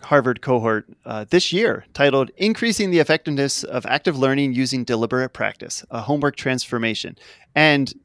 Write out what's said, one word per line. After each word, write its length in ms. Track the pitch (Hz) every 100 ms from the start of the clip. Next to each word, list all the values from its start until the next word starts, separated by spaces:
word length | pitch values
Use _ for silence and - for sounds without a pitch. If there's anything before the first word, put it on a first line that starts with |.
Harvard 400 | - 147 127 117
cohort, 440 | - 123 113 107 - -
uh, 200 | - 107 107
this 240 | 175 -
year, 320 | 175 226 - -
titled 380 | - 139 135 120 -
"Increasing 560 | 202 220 233 214 196
the 80 | 175
Effectiveness 640 | 151 147 - 139 139 -
of 200 | - 127 -
Active 300 | 143 190 139
Learning 360 | 135 135 139
Using 320 | 127 127 131
Deliberate 460 | 120 117 117 127 131
Practice, 540 | - 104 - - - -
a 120 | 117
Homework 340 | 110 147 143 -
Transformation." 800 | 135 127 - 120 113 104 90 - - - _
And, 380 | 147 156 143 131 -